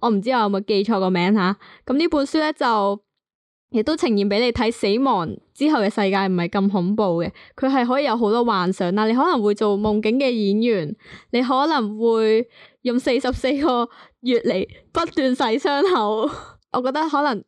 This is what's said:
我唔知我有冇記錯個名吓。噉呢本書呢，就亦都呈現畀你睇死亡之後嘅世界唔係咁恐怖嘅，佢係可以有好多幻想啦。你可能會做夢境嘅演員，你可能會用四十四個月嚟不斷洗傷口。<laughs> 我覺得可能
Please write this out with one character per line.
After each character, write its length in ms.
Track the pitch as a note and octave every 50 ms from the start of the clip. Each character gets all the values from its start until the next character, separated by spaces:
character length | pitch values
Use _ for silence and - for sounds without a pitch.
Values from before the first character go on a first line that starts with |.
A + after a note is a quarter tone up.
我 80 | - A#3+
唔 140 | G#3+ G3
知 80 | F#3+ B3
我 80 | C4 A#3+
有 60 | G#3+ G3+
冇 160 | G3+ F#3+ G3
記 200 | - G#3+ G3 G#3
錯 160 | A3 A3+ F#3+
個 100 | F#3+ F#3
名 240 | F#3 F3 F3 F#3+ G#3+
吓。 220 | G#3+ F3+ F#3 G3 - - - - - -
噉 100 | - B3+
呢 120 | C#4+ E4+
本 180 | E4+ D#4+ C#4+ C#4
書 140 | - - D#4+
呢， 140 | D4+ D#4
就 480 | D4+ - C#4+ A#3+ - G#3+ G3 G3+ G3+ G3+ _ _ _ _ _ _ _ _ _ _ _ _ _ -
亦 120 | - A3
都 120 | G#3+ D4 D#4+
呈 140 | F4 F4+ C4 G#3+
現 140 | G3+ G3 G3+
畀 100 | G3+ G#3+
你 100 | B3 B3
睇 220 | A#3 - A#3 A3+
死 320 | A#3 - - G3 G#3 B3 C#4
亡 240 | C4+ A3+ F#3 E3 D#3 G3+ - _ _
之 180 | _ - C4+ D4+
後 100 | D#4 A#3+
嘅 100 | G3+ G3+
世 60 | - A3+ G3+ F#3+
界 80 | G3+ G3 G3
唔 60 | F#3+ F#3
係 120 | F3 F3 E3+
咁 200 | - G3+ G3 G3+
恐 260 | G3 F#3+ F3 F#3 G#3
怖 60 | A3 G#3+ F#3 E3 E3+
嘅， 80 | E3+ F#3+ - - - - -
佢 140 | - C4+ C4
係 180 | C4+ C4+ A#3+
可 140 | A#3+ B3+ C#4
以 40 | D4
有 120 | C4 -
好 140 | A#3+ A#3 G3+
多 120 | A3 A#3+
幻 300 | A#3+ A#3 G#3+ F#3 F3 F3+
想 220 | G3 - F#3+ F3 F#3
啦。 120 | G#3+ A3
你 60 | A3
可 100 | A#3 C4 D4
能 180 | F4+ E4+ B3
會 120 | G#3 G#3 G#3
做 220 | - G3+ G#3 G3+ G3+
夢 220 | G#3 G#3+ G#3 G#3+
境 180 | G#3+ G#3+ A#3 C4+
嘅 120 | C#4 B3+
演 320 | A#3+ A3 G#3 G3 G3+ G#3+
員， 340 | A#3 A#3+ A3 F#3+ D#3 D3 - _ - - - - - -
你 100 | - A#3+
可 240 | B3+ A#3+ C4 C4 C#4+
能 320 | D#4+ D#4+ C4+ A3 G3+ G#3+ G#3+
會 500 | A3+ A#3 A3+ A3+ A3 A3 A3 A3 A#3+ _ _ - - - _ _
用 180 | - B3 A#3 B3+
四 140 | - D4+ A#3+ C4+
十 100 | - B3
四 220 | B3+ - - B3+ D4 C#4
個 240 | D4 B3+ B3+ A#3+ A#3 A#3 - - - - _ _
月 180 | - B3 A#3+ A#3
嚟 260 | - - F3+ F#3+ G3 - - - _ _
不 140 | - E4 E4+
斷 300 | E4 - - C4+ C4 B3+
洗 80 | - C#4 A3+ A3 C#4+
傷 360 | - - - F#4 F#4+ F#4+ F4+
口。 360 | B3+ G#3+ G#3 A3 A3 A3+ D4+ - - - -
<laughs> 240 | - _ _ _
我 80 | - B3+
覺 100 | B3 C4
得 140 | C4+ D4+ D#4+ D#4
可 100 | D4 C#4
能 220 | D4 D4 A#3 G3 -